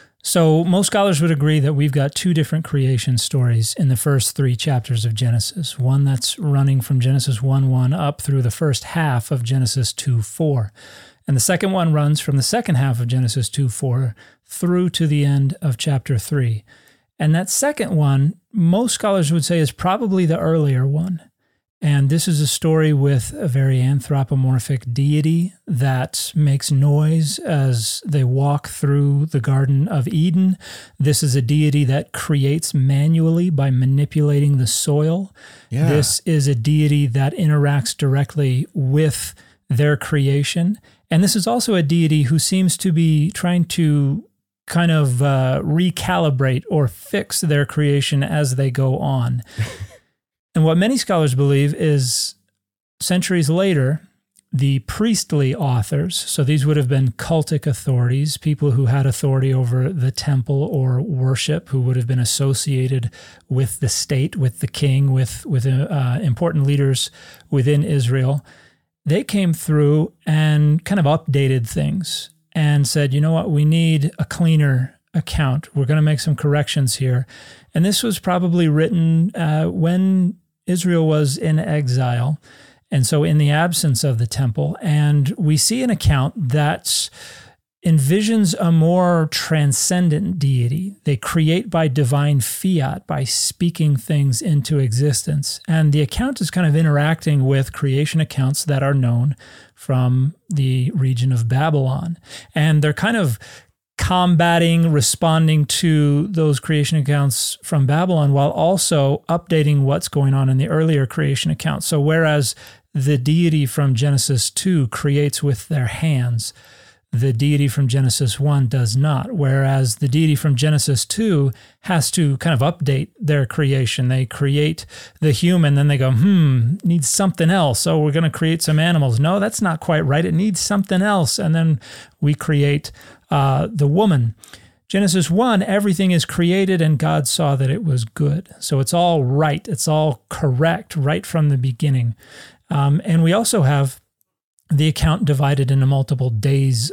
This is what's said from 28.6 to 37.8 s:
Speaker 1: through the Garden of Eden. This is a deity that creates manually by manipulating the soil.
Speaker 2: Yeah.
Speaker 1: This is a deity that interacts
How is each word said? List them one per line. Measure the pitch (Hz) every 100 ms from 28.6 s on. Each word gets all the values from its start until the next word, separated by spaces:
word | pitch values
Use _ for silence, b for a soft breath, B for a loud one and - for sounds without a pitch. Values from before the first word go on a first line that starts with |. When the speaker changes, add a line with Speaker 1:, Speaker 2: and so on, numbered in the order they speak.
| -
Speaker 1:
through | - 143 143 143 143 156
the | 139
Garden | 127 135 135 135 170
of | 143 123
Eden. | 156 180 180 185 185 B B B B
This | 143 -
is | 143
a | 135
deity | 120 151 151 147
that | 131 143 -
creates | - - 143 135 160 -
manually | 139 131 139 151 165 160 170 180
by | 139 139
manipulating | 127 131 139 147 156 147 143 143 135
the | 123
soil. | - - 147 156 180 190 _ B B B
Speaker 2:
Yeah. | 123 147
Speaker 1:
This | 147 - - -
is | 156 139
a |
deity | 120 143 151 151 147 139
that | 135 135
interacts | 302 156 147 143 143